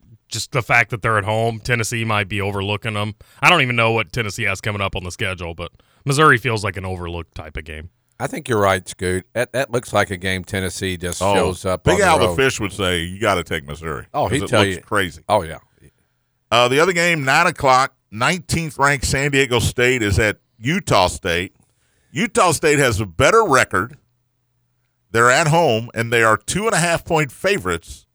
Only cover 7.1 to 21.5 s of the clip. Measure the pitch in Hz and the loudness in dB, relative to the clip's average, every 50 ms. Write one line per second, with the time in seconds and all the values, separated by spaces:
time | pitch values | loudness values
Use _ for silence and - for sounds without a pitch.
7.1 | 85 85 82 - _ - 80 78 - - 78 78 78 78 80 87 - _ _ _ | -8 -10 -10 -12 _ -16 -16 -14 -14 -14 -14 -14 -16 -16 -16 -18 -20 _ _ _
8.1 | _ - 117 - 262 180 147 127 117 104 101 98 95 92 90 - - - 95 90 | _ -10 -10 -8 -8 -10 -6 -4 0 2 2 2 2 0 -2 -8 -10 -6 -4 -4
9.1 | 92 92 - _ _ 113 127 - - 123 135 - 117 127 120 - - 104 202 - | -4 -4 -6 _ _ -6 -6 -4 -4 -4 -4 -4 -4 -6 -6 -2 0 0 0 0
10.1 | 101 87 92 95 92 92 87 - - 95 92 90 - - 95 95 92 85 87 90 | -4 -6 -6 -6 -6 -6 -6 -6 -6 -4 -4 -4 -6 -6 -6 -6 -6 -6 -6 -8
11.1 | 85 - 92 101 101 95 90 92 92 - - 95 92 - - 139 139 - 196 180 | -4 -2 0 2 2 2 2 0 -2 -4 -4 -4 -4 -2 0 0 2 4 4 4
12.1 | 165 107 107 92 87 107 135 135 - - 110 95 - - 98 90 90 85 82 87 | 4 4 2 2 2 2 0 0 0 -2 -6 -6 -4 -4 -2 -2 0 -2 -4 -6
13.1 | 92 98 113 107 98 87 80 - 87 80 67 71 73 78 82 82 73 60 - - | -6 -2 0 0 0 0 -2 -4 -6 -8 -8 -10 -12 -10 -8 -8 -8 -8 -10 -8
14.1 | - 143 131 95 113 139 101 90 123 107 101 98 92 85 - - 110 101 95 85 | -6 -4 -2 -2 -2 -4 -4 0 0 2 2 0 -2 -6 -8 -4 -2 -2 -2 -2
15.1 | 76 - - - 104 104 85 80 78 - - _ _ _ _ - _ _ _ _ | -6 -10 -4 -2 0 0 0 -4 -10 -14 -16 _ _ _ _ -20 _ _ _ _
16.1 | _ _ _ _ _ _ _ _ 110 117 123 123 131 143 165 190 175 175 170 175 | _ _ _ _ _ _ _ _ 2 2 4 4 4 4 4 4 2 2 2 2
17.1 | 170 156 135 131 139 160 175 175 143 - 143 135 131 127 135 - - _ _ _ | 0 0 0 2 2 2 2 2 0 0 2 4 4 4 4 0 -4 _ _ _
18.1 | 101 107 123 143 175 185 - - - 170 165 151 - - 139 143 143 127 - - | -6 -2 -2 -2 -2 -4 -4 -6 -4 -4 -4 -6 -2 0 2 2 2 0 -2 -2
19.1 | 139 135 139 147 139 135 139 120 123 117 - - - - 120 127 131 123 107 101 | -2 -2 0 2 2 2 2 2 2 0 0 0 0 2 2 2 2 2 0 0
20.1 | 92 120 113 104 98 - _ _ _ _ 107 135 170 202 - - 135 101 90 87 | 2 2 2 0 0 -4 _ _ _ _ -4 -4 -4 -2 -2 2 4 4 4 2
21.1 | - - - 92 85 87 92 95 | 0 -2 -4 -2 -2 -2 -2 -6